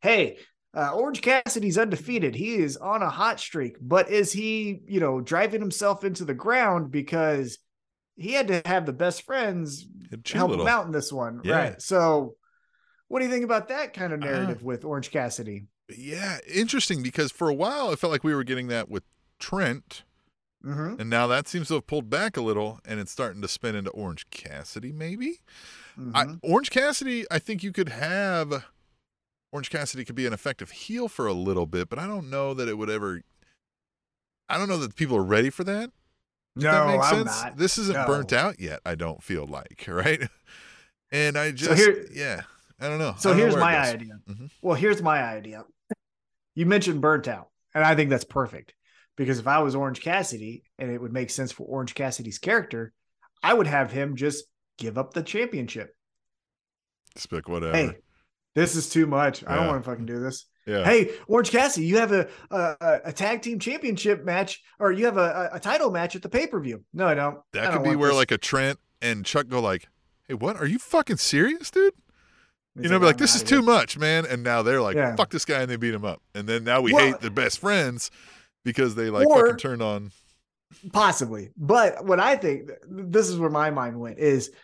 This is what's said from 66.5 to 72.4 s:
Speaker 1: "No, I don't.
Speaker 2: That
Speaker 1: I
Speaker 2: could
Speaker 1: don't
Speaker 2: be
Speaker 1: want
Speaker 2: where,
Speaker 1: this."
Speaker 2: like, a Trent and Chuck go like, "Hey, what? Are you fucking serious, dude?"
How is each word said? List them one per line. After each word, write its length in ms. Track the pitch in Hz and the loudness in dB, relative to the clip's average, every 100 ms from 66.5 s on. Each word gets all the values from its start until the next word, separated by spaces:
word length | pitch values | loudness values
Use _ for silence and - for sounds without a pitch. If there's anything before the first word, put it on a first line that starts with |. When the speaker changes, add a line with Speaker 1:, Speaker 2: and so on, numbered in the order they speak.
| 208 135 110 - | -4 -6 -8 -10
Speaker 1:
"No, 140 | 160 185 | 0 2
I 80 | |
don't. 240 | 147 143 147 _ | 2 0 -4 _
Speaker 2:
That 120 | - | -4
Speaker 1:
I 20 | 113 | 0
Speaker 2:
could 40 | |
Speaker 1:
don't 80 | - | 0
Speaker 2:
be 40 | 143 | 2
Speaker 1:
want 100 | 151 | 4
Speaker 2:
where, 80 | 143 | 4
Speaker 1:
this." 60 | 139 | 6
Speaker 2:
like, 140 | 127 | 4
a 60 | 113 | 2
Trent 400 | - 135 135 143 _ - | 0 0 0 -2 _ -6
and 240 | 120 107 | -4 -2
Chuck 220 | 95 147 123 | -2 -2 0
go 120 | 127 | 0
like, 280 | 110 92 - _ _ _ - | 0 0 -6 _ _ _ -10
"Hey, 80 | |
what? 220 | 123 135 208 | -4 -4 -2
Are 100 | 147 | -2
you 120 | 233 | -2
fucking 380 | - 330 285 196 | 0 2 2 0
serious, 520 | - 143 214 330 320 | 2 4 4 0 -2
dude?" 240 | 370 392 - _ _ _ _ | 4 4 2 _ _ _ _